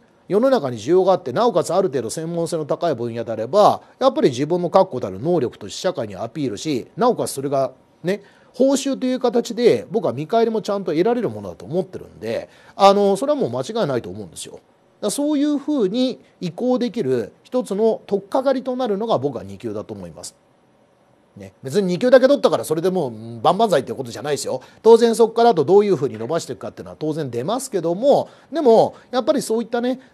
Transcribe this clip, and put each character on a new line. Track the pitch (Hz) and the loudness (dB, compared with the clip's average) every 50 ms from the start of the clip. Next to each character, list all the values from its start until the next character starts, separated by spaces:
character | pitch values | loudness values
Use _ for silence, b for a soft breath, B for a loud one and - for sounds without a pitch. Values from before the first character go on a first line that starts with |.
| b b b b b - | b b b b b -2
世 | 165 214 | 0 2
の | 247 269 | 4 4
中 | 262 208 143 127 | 2 2 0 -2
に | 120 107 | -6 -4
需 | 101 143 | 0 2
要 | 175 185 185 | 4 4 4
が | 190 | 4
あ | 185 | 2
っ | 180 | 2
て、 | - 127 | 0 -2
な | 117 190 233 | -2 0 0
お | 240 | 2
か | 170 165 147 | 2 0 0
つ | - 165 | 0 0
あ | 190 | 0
る | 190 170 | 0 0
程 | 131 131 | -2 -4
度 | 110 110 | -4 -6
専 | - 165 160 165 | -6 -8 -8 -6
門 | 175 170 165 | -4 -4 -4
性 | 151 175 160 | -4 -4 -4
の | 151 | -4
高 | 135 160 151 170 170 | -4 -4 -2 -2 -2
い | 143 | -2
分 | 110 120 120 | -2 -4 -6
野 | 113 117 113 | -6 -6 -6
で | 117 | -6
あ | 113 | -6
れ | 110 139 131 | -6 -4 0
ば、 | 151 208 202 151 107 B B B B - | 4 4 6 6 4 B B B B 0
や | 254 | 0
っ | 269 | 0
ぱ | 233 311 | 2 2
り | 240 160 | 2 2
自 | 123 117 143 | 2 0 -2
分 | 147 180 180 | -2 -2 -2
の | 175 156 | -2 0
確 | - 190 190 185 | 0 0 0 0
固 | 127 123 | -4 -8
た | 117 101 | -8 -8
る | 92 95 | -8 -6
能 | 123 165 180 160 | -4 -2 0 0
力 | 123 107 - - | -2 -4 -6 -10
と | 107 98 | -16 -14
し | - | -10
て | - | -6
社 | - 185 | -6 -6
会 | - 139 117 | -4 -6 -8
に | 104 101 | -8 -8
ア | 90 110 117 | -10 -10 -8
ピ | - 165 143 | -6 -6 -6
ー | 120 | -6
ル | 104 | -6
し、 | - - 156 143 113 - - _ | -6 -6 -4 -4 -4 -6 -8 _
な | 160 226 247 | 0 0 0
お | 196 | 0
か | 156 131 | 0 -4
つ | - | -6
そ | - 139 | -6 -6
れ | 135 143 | -6 -4
が | 139 135 135 127 - _ _ _ _ _ - | -2 -2 -2 -4 -6 _ _ _ _ _ -4
ね、 | 170 202 202 b b b b b b - | -4 -4 -4 b b b b b b -2
報 | - 262 269 | 2 2 2
酬 | 277 269 - 277 262 - | 2 2 0 -2 -4 -2
と | 262 | -2
い | 254 254 | -2 -2
う | 247 | 0
形 | - 247 - 240 226 - 220 | 0 0 0 0 -2 -2 0
で | 214 240 202 135 110 95 - | 2 4 4 4 2 0 -4
僕 | 170 226 175 | -4 -2 -2
は | 131 | -2
見 | 113 131 156 | -4 -6 -4
返 | 156 233 226 226 | 0 2 2 2
り | 226 | 2
も | 220 214 | 0 -2
ち | - - | -4 -4
ゃ | 196 | -4
ん | 202 190 | -4 -4
と | 180 | -2
得 | 151 160 180 | 0 0 2
ら | 226 247 | 2 0
れ | 247 | -2
る | 202 143 | -2 -4
も | 110 104 | -6 -8
の | 101 92 | -12 -12
だ | 85 | -14
と | - 87 | -14 -10
思 | 98 151 185 | -6 -4 -4
っ | 185 | -4
て | - - 101 | -4 -8 -16
る | 82 | -16
ん | 82 82 80 | -18 -16 -10
で、 | 95 113 110 87 87 b b b b b b | -8 -6 -6 -6 -6 b b b b b b
あ | - 196 196 | 6 6 6
の、 | 196 202 202 196 196 | 8 6 4 2 2
そ | - 277 | 2 0
れ | 277 | 0
は | 294 | 0
も | 277 185 | 0 0
う | 123 | -2
間 | 117 127 | -2 -4
違 | 135 - 220 233 196 | -6 -4 -4 -2 -2
い | 143 | 0
な | 131 | -2
い | 117 | -2
と | - 92 | -4 -6
思 | 92 107 101 | -10 -12 -14
う | |
ん | 85 | -14
で | 80 | -14
す | - - | -16 -16
よ。 | - | -16
だ | - - | -16 -20
か | _ _ _ _ _ _ _ _ | _ _ _ _ _ _ _ _
ら、 | - 208 | -6 -4
そ | - - 294 294 | -4 -2 -2 0
う | 302 277 | 0 0
い | 285 | 0
う | 302 294 | 0 -2
ふ | 277 285 - 302 277 | -2 -2 -2 -2 0
う | 208 185 | 0 0
に | 208 254 254 262 - b b b b - | 0 0 -2 -2 -4 b b b b -10
移 | 180 170 | -10 -8
行 | - - 226 254 247 247 | -6 -4 -2 0 0 0
で | 247 233 | -2 -2
き | 175 233 | -4 -4
る | 170 131 131 120 104 - - _ _ | -2 0 -2 -2 -2 -6 -10 _ _
一 | _ - 247 | _ -4 -4
つ | - - 196 | -4 -2 -2
の | 196 226 226 214 - - | 0 0 0 0 -2 -4
取 | - 202 196 | -4 -4 -4
っ | - | -2
か | - - 269 | -2 -2 0
か | 247 277 | 0 0
り | 254 262 | -2 -2
と | 262 262 254 | -2 -6 -4
な | 254 254 | -4 -4
る | 220 202 190 | -4 -4 -2
の | 226 | -2
が | 226 190 135 | 0 0 0
僕 | 127 143 127 | 0 -2 -4
は | 107 | -6
二 | 92 98 98 92 | -10 -12 -12 -10
級 | - 113 | -8 -8
だ | 101 104 101 | -8 -8 -8
と | - 110 | -10 -12
思 | 101 90 | -12 -14
い | 87 | -14
ま | 78 87 87 | -14 -16 -16
す。 | - - _ _ _ _ _ _ _ _ _ _ _ _ _ _ _ _ _ _ _ - | -16 -18 _ _ _ _ _ _ _ _ _ _ _ _ _ _ _ _ _ _ _ -20
ね、 | 101 95 98 - _ | -20 -20 -20 -18 _
別 | - 135 135 208 | -10 -4 -2 0
に | 196 | 0
二 | 180 180 170 | 0 0 0
級 | 233 254 | 4 6
だ | 254 247 | 6 6
け | 247 262 | 6 6
取 | 285 208 | 4 4
っ | |
た | 185 208 | 2 2
か | 156 120 | 2 0
ら | 110 | -2
そ | - 156 | -2 -4
れ | 165 | -2
で | 160 185 | 0 0
も | 185 185 151 127 | 0 0 -2 -4
う、 | |
う | 113 | -6
ん、 | 107 113 117 117 113 | -10 -14 -14 -6 0
万 | 107 151 180 | 0 2 2
々 | 190 233 214 | 2 2 2
歳 | 170 139 | 2 0
っ | 120 | 0
て | - 110 | -2 -6
こ | - 127 | -8 -10
と | 117 | -10
じ | 101 107 | -10 -8
ゃ | |
な | 113 147 | -6 -4
い | 143 | -4
で | |
す | - - | -4 -4
よ。 | - 127 127 B B B B | -6 -6 -8 B B B B
当 | - 220 233 220 | 6 8 8 8
然 | 233 233 220 | 8 4 4
そ | 220 233 220 | 4 2 2
こ | 226 | 4
か | 233 233 | 4 4
ら | 233 | 4
あ | 214 | 4
と | 165 139 | 4 4
ど | 135 185 208 | 6 6 6
う | 208 | 6
い | 202 | 4
う | 185 | 2
ふ | 135 | 0
う | 143 123 | 0 -4
に | 113 107 | -4 -6
伸 | 113 | -6
ば | 123 160 165 | -4 -4 -4
し | - | -4
て | - | -8
い | 120 | -10
く | - | -10
か | 117 104 | -12 -12
っ | |
て | - - | -12 -14
い | |
う | 87 | -16
の | 87 | -16
は | 90 - | -12 -8
当 | 156 156 147 | -6 -6 -4
然 | 165 151 127 | -4 -6 -6
出 | 117 117 | -6 -6
ま | 127 170 226 262 | -4 -4 -4 -6
す | 254 - | -6 -6
け | - 185 | -6 -4
ど | 156 165 175 | -2 -2 -2
も、 | 196 247 285 233 147 B B B B B B | 0 2 4 4 4 B B B B B B
で | 262 330 | -4 2
も | 311 233 226 202 151 104 B B B B | 4 6 6 6 6 4 B B B B
や | 240 254 | -4 -2
っ | 226 | 0
ぱ | - | 0
り | 302 254 | 0 0
そ | - - 220 | 0 -2 -2
う | 233 | -4
い | 233 | -2
っ | 226 | -4
た | - 240 | -4 -2
ね、 | 240 247 262 262 B B | -2 -2 -4 -6 B B